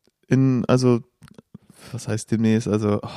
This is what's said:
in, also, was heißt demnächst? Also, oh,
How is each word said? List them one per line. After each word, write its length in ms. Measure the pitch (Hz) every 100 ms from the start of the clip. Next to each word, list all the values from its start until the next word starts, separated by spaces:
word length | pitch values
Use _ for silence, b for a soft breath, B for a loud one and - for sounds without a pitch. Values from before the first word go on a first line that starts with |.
| _ _ -
in, 380 | 131 135 127 -
also, 340 | 127 127 120 - _ - - - - _ _ -
was 160 | 120 -
heißt 220 | 107 -
demnächst? 380 | 110 113 110 104
Also, 320 | 107 107 104
oh, 60 | -